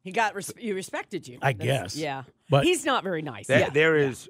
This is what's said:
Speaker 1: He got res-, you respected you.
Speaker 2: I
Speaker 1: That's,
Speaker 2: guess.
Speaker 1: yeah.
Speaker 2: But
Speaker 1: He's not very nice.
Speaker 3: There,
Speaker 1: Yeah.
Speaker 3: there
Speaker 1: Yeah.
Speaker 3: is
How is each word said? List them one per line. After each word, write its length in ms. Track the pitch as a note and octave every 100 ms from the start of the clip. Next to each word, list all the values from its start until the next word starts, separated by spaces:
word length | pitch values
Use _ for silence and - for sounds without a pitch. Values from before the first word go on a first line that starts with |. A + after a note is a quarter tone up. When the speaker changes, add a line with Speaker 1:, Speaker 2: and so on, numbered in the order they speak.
Speaker 1:
He 100 | F#3
got 240 | F#3 G#3+ F#3+
res-, 160 | F3+ -
you 160 | A3 F#3+
respected 500 | F#3 D#4 G#4 F#3 C3
you. 120 | B2
Speaker 2:
I 100 | C3+
Speaker 1:
That's, 120 | A2
Speaker 2:
guess. 320 | A#2+ C3+ - D3
Speaker 1:
yeah. 260 | D#3 C3+ B2+ _ -
Speaker 2:
But 140 | C#3+
Speaker 1:
He's 200 | D4+ F4+
not 180 | D#4 B3
very 200 | F3 E3
nice. 260 | D3+ G#2+ G2+
Speaker 3:
There, 100 | C#3+
Speaker 1:
Yeah. 120 | F3
Speaker 3:
there 280 | C#3+ D#3 D#3
Speaker 1:
Yeah. 80 | C#3
Speaker 3:
is 180 | A2+ -